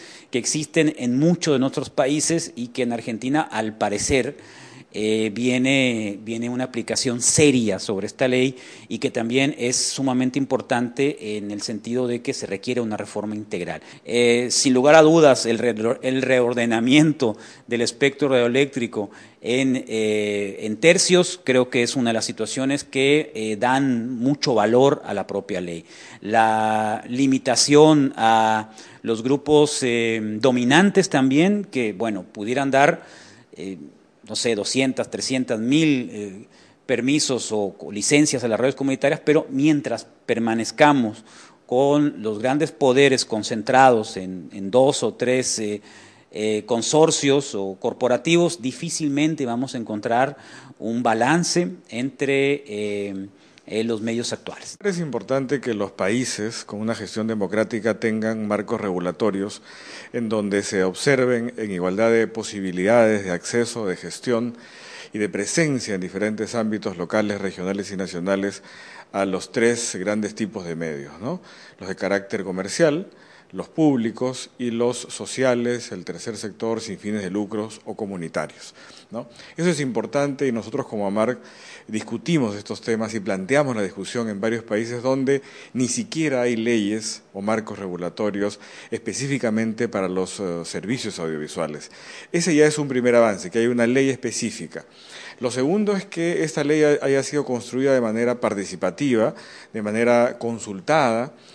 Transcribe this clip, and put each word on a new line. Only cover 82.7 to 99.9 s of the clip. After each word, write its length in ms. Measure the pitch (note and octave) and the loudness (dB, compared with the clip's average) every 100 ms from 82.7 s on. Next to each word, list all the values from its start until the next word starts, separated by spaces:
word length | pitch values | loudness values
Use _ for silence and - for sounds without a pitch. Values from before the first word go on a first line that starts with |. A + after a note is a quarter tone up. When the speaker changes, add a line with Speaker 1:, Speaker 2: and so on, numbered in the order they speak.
| G#2+ | -8
Speaker 2:
temas 320 | - A2 A2 | -4 -2 -2
y 60 | A2 | -6
planteamos 560 | F#2+ F#2+ F#2 C#3+ C#3 A2 | -4 -4 0 2 2 -2
la 80 | |
discusión 460 | F#2+ G2 F#2 B2 A2+ | -4 -6 -8 -6 -4
en 100 | G2+ | -4
varios 220 | A2+ A2+ | -2 -4
países 400 | - G#2+ A2+ B2 | -2 -4 -2 -4
donde 400 | B2+ C3+ C3 C#3 - - - | -2 0 0 0 -4 -18 -10
ni 140 | B2 B2 | -4 -2
siquiera 540 | A#2+ G2+ D#3 D#3 B2+ | -2 -4 -2 0 0
hay 140 | B2 A2+ | 0 0
leyes 680 | A2+ A#2 G2+ A2 G#2+ - - | 2 2 2 -2 -6 -10 -14
o 80 | G2 | -6
marcos 360 | G2+ A2+ G#2+ G2 | -2 -2 -4 -8
regulatorios 840 | F#2+ F2 F2 - G#2+ G2 G#2 - - - - | -8 -6 -6 -4 -4 -2 -4 -4 -14 -20 -10
específicamente 960 | A2 - F#2+ C#3 C3+ A#2 G#2+ A2+ A2 A#2 | -8 -6 -6 -4 -2 0 0 -2 -2 -2
para 200 | G2+ F#2 | -2 -2
los, 320 | F#2 F2+ - | -2 -4 -6
eh, 240 | F#2+ E2+ E2 | -6 -6 -8
servicios 540 | F2+ F#2 B2 G#2+ F2+ | -8 -6 -6 -6 -6
audiovisuales. 720 | E2 D2+ D2+ F#2 D#2 D2+ - - - - - | -6 -6 -6 -6 -6 -8 -14 -20 -20 -18 -6
Ese 240 | F3 F3 D3+ | -2 2 6
ya 100 | D3+ | 4
es 120 | D3+ | 4
un 80 | C#3+ | -2
primer 280 | B2+ A#2+ A#2+ | 0 4 6
avance, 360 | A2+ F#2+ F#2 | 4 2 -4
que 80 | A2+ | 0
hay 80 | A#2 | 2
una 180 | A#2+ A#2 | 2 2
ley 240 | C3 C3+ | 2 2
específica. 760 | B2 A#2+ - A2+ - D#2+ D#2 - - - - - - | 0 -6 -4 -6 -6 -12 -12 -16 -20 -20 -18 -18 -8
Lo 120 | A#2+ | -4
segundo 440 | B2 C#3 G#3 G#3 G3 | -2 0 2 0 -2
es 100 | F#3+ | -4
que 380 | E3 E3+ E3 | -4 -2 0
esta 200 | D#3+ D#3+ | -2 -2
ley 200 | C#3+ D#3 | 0 4
ha-, 220 | D3 D3 C#3 | 4 4 2
haya 160 | C3+ | 0
sido 220 | C3 D3 | 0 -2
construida 500 | C3 B2 A2 B2+ C#3 | -2 -4 -4 0 2
de 60 | C3 | 4
manera 400 | A2+ A2 A#2+ A#2+ | 2 2 0 0
participativa, 960 | A2+ G2+ F#2 F2 F#2 F2+ C#3+ A2+ B2+ - - - - | -2 -2 -4 -4 -4 0 2 4 2 -2 -14 -20 -14
de 80 | A2 | -8
manera 560 | G#2 | -4